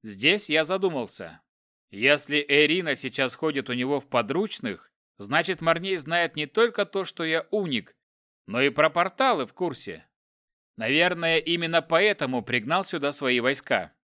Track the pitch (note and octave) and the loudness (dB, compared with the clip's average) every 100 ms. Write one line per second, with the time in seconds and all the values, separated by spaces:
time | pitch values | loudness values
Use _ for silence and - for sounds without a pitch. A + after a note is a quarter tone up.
0 | A2 G2 B2+ G3+ G3+ D#3 D#3+ F#3 F#3+ D3+ | -14 0 2 2 2 0 0 0 0 -2
1 | A2 - E2 D#2+ _ _ _ _ _ G2 | -6 -8 -10 -14 _ _ _ _ _ 0
2 | B2 D3 D3 D3 C#3+ C#3+ D3+ E3+ E3+ B2+ | 4 4 2 -2 2 4 4 2 0 -2
3 | C3 - C3 - D#3+ C#3 B2+ B2 B2+ C#3+ | -4 -2 -2 0 -2 -2 -4 -4 0 -2
4 | - B2 G#2+ D3+ G#3+ - A#2+ F#2 - _ | 0 0 0 -2 -2 -4 -6 -8 -12 _
5 | _ _ G2+ D3 E3+ E3+ E3 E3 F#3+ F#3 | _ _ -2 0 0 -2 0 0 0 -4
6 | D#3 E3+ E3+ D#3 D3 - A#3 A3+ G3 G3 | -2 0 0 -2 -4 2 0 0 -4 -2
7 | F#3 - D#3+ D#3+ - G#3 F#3 B2 - _ | -6 -4 -2 -2 0 -2 0 -4 -6 _
8 | _ _ _ _ - A2 C#3 - D#3 D#3+ | _ _ _ _ -8 0 0 4 2 4
9 | F3+ - C4 G3 B2 - F3+ B2+ - D#2+ | -2 2 2 2 -2 -4 -6 -4 -10 -12
10 | _ _ _ _ _ _ _ - A2 C#3+ | _ _ _ _ _ _ _ -6 0 2
11 | F3 F3 E3 E3 D#3+ E3+ E3 E3 E3 E3 | 2 2 0 0 0 -2 -2 -4 0 2
12 | G#3 G3 C#3 B2+ G#2+ B2 A2+ F3 F#3+ E3+ | 2 0 -2 -4 -2 -4 0 -2 -2 -4
13 | C#3 C#3+ C3+ B2 A#2+ C3+ - A2+ E2+ _ | -4 -2 0 2 2 -2 0 -2 -2 _